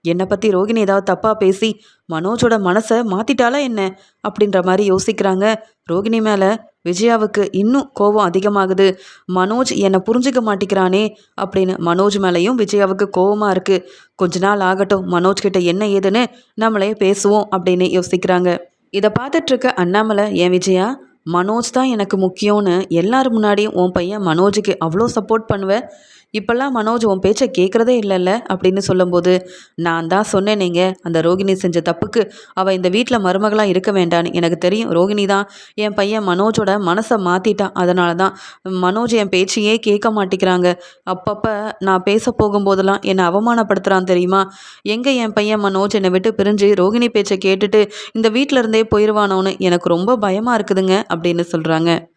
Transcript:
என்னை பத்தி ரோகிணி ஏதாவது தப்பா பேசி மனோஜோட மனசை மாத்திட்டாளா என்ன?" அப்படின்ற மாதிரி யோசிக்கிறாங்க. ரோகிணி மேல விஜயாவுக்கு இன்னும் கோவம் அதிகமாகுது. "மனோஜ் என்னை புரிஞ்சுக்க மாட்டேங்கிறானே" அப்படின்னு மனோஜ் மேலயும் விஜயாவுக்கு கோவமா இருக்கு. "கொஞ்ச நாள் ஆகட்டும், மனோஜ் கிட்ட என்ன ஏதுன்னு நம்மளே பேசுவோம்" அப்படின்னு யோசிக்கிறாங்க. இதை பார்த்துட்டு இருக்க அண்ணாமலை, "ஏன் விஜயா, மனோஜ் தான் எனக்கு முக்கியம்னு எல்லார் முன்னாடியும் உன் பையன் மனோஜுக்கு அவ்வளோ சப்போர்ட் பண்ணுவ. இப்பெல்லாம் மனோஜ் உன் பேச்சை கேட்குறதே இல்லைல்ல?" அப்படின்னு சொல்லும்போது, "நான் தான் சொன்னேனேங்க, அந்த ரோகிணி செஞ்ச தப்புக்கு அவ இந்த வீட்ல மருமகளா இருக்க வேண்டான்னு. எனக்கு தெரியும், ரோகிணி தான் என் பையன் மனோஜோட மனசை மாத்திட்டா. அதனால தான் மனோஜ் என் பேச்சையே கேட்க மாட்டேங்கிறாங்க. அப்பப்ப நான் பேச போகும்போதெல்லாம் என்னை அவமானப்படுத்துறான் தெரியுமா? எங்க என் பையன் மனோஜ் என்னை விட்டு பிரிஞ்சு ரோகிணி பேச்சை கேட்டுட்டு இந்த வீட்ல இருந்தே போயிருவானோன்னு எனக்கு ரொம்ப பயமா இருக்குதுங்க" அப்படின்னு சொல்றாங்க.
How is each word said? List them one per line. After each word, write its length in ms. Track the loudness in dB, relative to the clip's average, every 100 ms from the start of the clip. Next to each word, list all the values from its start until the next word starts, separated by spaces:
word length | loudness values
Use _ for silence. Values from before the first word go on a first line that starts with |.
என்னை 260 | -2 -2 -2
பத்தி 220 | -2 0
ரோகிணி 300 | 0 0 0
ஏதாவது 260 | 2 0
தப்பா 300 | 0 -2 0
பேசி 460 | 0 0 0 -2 -4 _ _ _
மனோஜோட 460 | -6 -4 0 2 2
மனசை 400 | 2 0 0 -2
மாத்திட்டாளா 560 | 0 -4 -2 0 0 0
என்ன?" 380 | -2 -2 -4 -6 _ _ -10
அப்படின்ற 340 | 0 2 2
மாதிரி 300 | 2 2 2
யோசிக்கிறாங்க. 640 | 0 0 -2 0 0 0 -2 -6 _ -6
ரோகிணி 280 | -4 0 0
மேல 460 | 0 2 2 0 -8 _ -6
விஜயாவுக்கு 600 | 0 2 2 0 0 -2
இன்னும் 420 | 0 2 0 -2 0
கோவம் 280 | 0 2 2
அதிகமாகுது. 680 | 0 0 0 0 4 2 2 -10 -20 -4
"மனோஜ் 400 | -2 0 0 -2
என்னை 260 | 0 2 2 2
புரிஞ்சுக்க 280 | 0 2 0 -2
மாட்டேங்கிறானே" 680 | -2 0 0 2 2 0 -6 _ -10
அப்படின்னு 360 | -4 -2 -2 -2
மனோஜ் 400 | -2 2 2 2
மேலயும் 400 | 0 0 0 0
விஜயாவுக்கு 520 | 0 2 0 0 -2 0
கோவமா 340 | 0 2 0
இருக்கு. 400 | 0 0 -2 -2 -20 _
"கொஞ்ச 240 | -4 -2 0
நாள் 220 | 0 2
ஆகட்டும், 520 | 0 0 0 -2 0
மனோஜ் 180 | 0 2
கிட்ட 280 | 0 0 0
என்ன 280 | 0 0 0
ஏதுன்னு 380 | 0 2 0 -2 -4 _
நம்மளே 380 | -2 -2 0 -2
பேசுவோம்" 520 | 0 0 2 2 2 0
அப்படின்னு 360 | -2 0 2 2 0
யோசிக்கிறாங்க. 640 | 0 -2 0 0 2 -2 -6 _ _
இதை 200 | -2 0 -2
பார்த்துட்டு 260 | -2 -4 -2
இருக்க 260 | -2 0
அண்ணாமலை, 640 | 0 0 0 0 0 0
"ஏன் 160 | 0 2
விஜயா, 480 | 2 2 0 0 -4 -12 _ -4
மனோஜ் 400 | -2 0 -2 -2
தான் 140 | 0 0
எனக்கு 300 | -2 -2 0
முக்கியம்னு 720 | -2 0 0 2 2 0 0
எல்லார் 440 | 0 0 0 0
முன்னாடியும் 400 | 0 2 2 0
உன் 200 | 0 0
பையன் 340 | 0 -4 -4 -2
மனோஜுக்கு 500 | 2 2 2 -2 -2
அவ்வளோ 200 | -2 -2 0
சப்போர்ட் 360 | -2 -2 -2 -2
பண்ணுவ. 300 | -4 0 -2 -2 -20 _ -20 _ -8
இப்பெல்லாம் 340 | -4 -2 -2
மனோஜ் 300 | -2 -2 0
உன் 140 | 0 0
பேச்சை 320 | 0 0 -2 0
கேட்குறதே 360 | 0 2 0 0
இல்லைல்ல?" 400 | 0 0 0 -2 -4
அப்படின்னு 300 | 0 0 0
சொல்லும்போது, 680 | 0 0 2 2 2 0 -2 -20 -20
"நான் 320 | -6 -4 -2 -2
தான் 180 | -2 0
சொன்னேனேங்க, 600 | 0 0 0 0 0 0 -2
அந்த 180 | -4 0
ரோகிணி 320 | 2 0 0
செஞ்ச 280 | 0 0 -2
தப்புக்கு 500 | -2 -4 -2 -2 -2 -4 -14
அவ 220 | -4 -2
இந்த 140 | 0 0
வீட்ல 300 | 0 0 0
மருமகளா 440 | 0 0 0 0
இருக்க 300 | 2 0 0
வேண்டான்னு. 400 | 0 2 0 0
எனக்கு 240 | 0 -2 0
தெரியும், 340 | 0 -2 -2
ரோகிணி 360 | 0 0 0 0
தான் 220 | 0 -2 -10 -18
என் 200 | -6 -4
பையன் 340 | -2 -2 -2 -2
மனோஜோட 420 | 0 0 0 0 0 0
மனசை 280 | -2 0 -2
மாத்திட்டா. 540 | 0 0 0 -2 -4
அதனால 420 | -2 0 2 0
தான் 240 | 2 -2 -2 -20 -16 -8
மனோஜ் 460 | -2 -2 0 0
என் 140 | 0 0
பேச்சையே 480 | 0 0 0 0 0
கேட்க 340 | 0 0 0
மாட்டேங்கிறாங்க. 640 | -2 -2 0 0 2 2 0 -8 _ -8
அப்பப்ப 600 | -6 -4 -4 -4 -4 -6 -6
நான் 240 | -2 0
பேச 320 | 2 0 -2 -2
போகும்போதெல்லாம் 600 | 0 0 0 2 2 0
என்னை 240 | 0 0
அவமானப்படுத்துறான் 800 | 2 2 0 0 0 0 2 0
தெரியுமா? 480 | 2 0 2 0 0 -6 -20 -14
எங்க 280 | -6 -2 0
என் 220 | 0 0
பையன் 320 | -2 0 0
மனோஜ் 300 | 0 0 0
என்னை 160 | 0 0
விட்டு 240 | 0 0 0
பிரிஞ்சு 320 | 0 2 2 4
ரோகிணி 280 | 2 2 0
பேச்சை 300 | 0 -2 -2
கேட்டுட்டு 460 | 0 0 2 2 0 -4 -12
இந்த 160 | -2 0
வீட்ல 300 | 0 0 0
இருந்தே 240 | 2 0 2 2
போயிருவானோன்னு 640 | 2 2 0 0 -2 0
எனக்கு 300 | 0 0 0
ரொம்ப 280 | 0 0 0
பயமா 400 | 0 -2 0 -2
இருக்குதுங்க" 460 | 0 0 2 0 0
அப்படின்னு 300 | -4 -2 -2 -2 -4
சொல்றாங்க. 500 | -2 0 2 0 -4